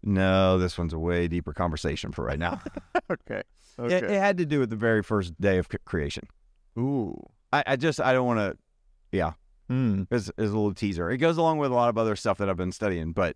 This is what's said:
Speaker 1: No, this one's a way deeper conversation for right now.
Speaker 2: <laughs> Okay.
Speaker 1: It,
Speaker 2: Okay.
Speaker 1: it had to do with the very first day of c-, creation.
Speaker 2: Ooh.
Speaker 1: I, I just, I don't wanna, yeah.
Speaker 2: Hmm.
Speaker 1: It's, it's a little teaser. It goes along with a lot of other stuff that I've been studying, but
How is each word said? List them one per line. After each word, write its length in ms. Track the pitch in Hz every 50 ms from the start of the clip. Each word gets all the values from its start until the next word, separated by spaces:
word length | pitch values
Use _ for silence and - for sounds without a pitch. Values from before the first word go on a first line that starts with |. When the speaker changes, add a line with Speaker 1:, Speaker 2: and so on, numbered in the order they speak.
| -
Speaker 1:
No, 560 | 104 101 95 95 95 95 95 95 92 92 92
this 200 | 90 90 - -
one's 140 | 85 82 82
a 60 | 80
way 280 | 80 85 87 85 87 87
deeper 240 | 82 87 80 - 73
conversation 600 | - 90 87 78 76 - 80 73 - - - -
for 120 | - 65
right 140 | - 67 71
now. 220 | 82 87 - - -
Speaker 2:
<laughs> 40 | - - 285 - _ _ 359 - _
Okay. 280 | 180 - _ - 110 98 - _ _ _ _ _ _ -
Speaker 1:
It, 20 |
Speaker 2:
Okay. 160 | 120 120 180 185 - - 208
Speaker 1:
it 20 | 196
had 160 | 190 202 202
to 80 | 175 175
do 140 | 147 151 143
with 80 | 131 110
the 80 | 113
very 260 | 107 110 117 113 110 101
first 380 | - 110 104 95 87 80 -
day 160 | 92 101 95
of 100 | 92 87 - -
c-, 60 | - -
creation. 380 | - - 82 73 71 - - - - _ _ _ _ _ _ _ _ _ 113
Speaker 2:
Ooh. 380 | 120 135 143 135 110 92 - - - - _ _ _ _ -
Speaker 1:
I, 100 | 143 143 -
I 80 | 135
just, 240 | 131 135 160 143 - -
I 100 | 131 127
don't 140 | 131 127
wanna, 280 | 123 120 110 104 95 - - _ _ _ _ _ _ _ _ _ _ -
yeah. 200 | 98 85 78 82 _ _ _ _ _ _ -
Speaker 2:
Hmm. 340 | 123 131 131 117 101 95 95 -
Speaker 1:
It's, 180 | 120 120 98 -
it's 80 | - -
a 40 | 110
little 320 | 104 101 110 104 104 95
teaser. 360 | - - 101 95 82 87 85
It 60 | 117
goes 220 | 131 151 165 170 160
along 180 | 165 160 160
with 140 | 151 143 135
a 40 | 127
lot 140 | 120 120 120
of 80 | 110
other 200 | 110 113 110 104
stuff 200 | 98 - 107 98
that 140 | - 101 98
I've 60 | 95 85
been 120 | 92 92 92
studying, 400 | - 110 104 92 85 80 82 80
but 220 | - - 80 -